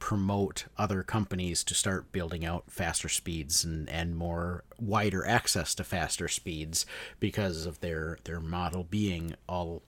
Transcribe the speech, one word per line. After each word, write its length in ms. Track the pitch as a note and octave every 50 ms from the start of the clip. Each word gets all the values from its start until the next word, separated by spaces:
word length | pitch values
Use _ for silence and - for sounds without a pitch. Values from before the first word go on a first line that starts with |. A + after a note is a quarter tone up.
promote 640 | - - A2+ G#2 G2 F#2+ G2+ G2+ G2+ F#2+ - - - - -
other 280 | - G#2 G#2 G#2+ F#2+ F#2
companies 580 | - - A2 G#2 F#2+ - F2+ F2+ F2 E2+ - -
to 120 | - F2+
start 340 | - - - F#2+ F#2 - -
building 340 | - F#2+ F2 E2 F2 E2+ E2
out 200 | E2 E2+ F2 - - -
faster 360 | - F#2 E2 - - - D#2+
speeds 540 | - - - - E2+ D#2+ D2+ C#2 - - -
and, 260 | E2 D#2+ D#2+ D2+ A#1
and 280 | G#1 E2 E2+ E2+ E2+
more 480 | E2 E2+ E2+ E2+ E2+ E2+ F2 F2+ F2 - - - -
wider 440 | A#2 G#2 G2 A2 G#2+ G#2+ F#2+ F#2 -
access 520 | - A2+ A#2+ - - - G2+ D#2+ - -
to 80 | - F#2
faster 420 | - - F#2 D#2+ D#2 - - F2+
speeds 600 | E2 - - - G2 E2 D#2 D#2 D#2 E2 D#2+ - - - - - - - -
because 460 | - G#2 - - G#2 F#2+ E2+ D#2+ D#2
of 120 | E2+ D#2+ -
their, 400 | - F2 E2 D#2+ D#2 D#2+ E2 - -
their 160 | - E2 E2+
model 420 | D#2+ D#2+ E2+ F2 F2+ F2 D#2 F#2 F2+
being 540 | E2+ G#2 G#2 G#2+ G2+ F2+ E2 E2 E2 D#2 - - -
all 340 | F2 F2+ F2 E2 E2+ E2 -